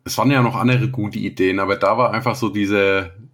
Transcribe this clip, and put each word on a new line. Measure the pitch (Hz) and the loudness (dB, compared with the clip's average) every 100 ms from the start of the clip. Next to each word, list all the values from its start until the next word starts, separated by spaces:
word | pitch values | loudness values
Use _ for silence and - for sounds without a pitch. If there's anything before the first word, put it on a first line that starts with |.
Es | - - | -8 0
waren | 120 | 2
ja | 135 | 2
noch | 120 117 | 2 0
andere | 120 127 107 | 0 2 0
gute | - 104 107 | -4 -6 -6
Ideen, | 101 - 92 95 | -6 0 0 0
aber | 98 98 | -2 0
da | 98 113 | 2 2
war | 117 | 0
einfach | 110 127 107 | 0 -4 -2
so | 110 | -2
diese, | 104 98 101 98 95 92 98 120 | -2 0 2 2 0 -4 -12 -20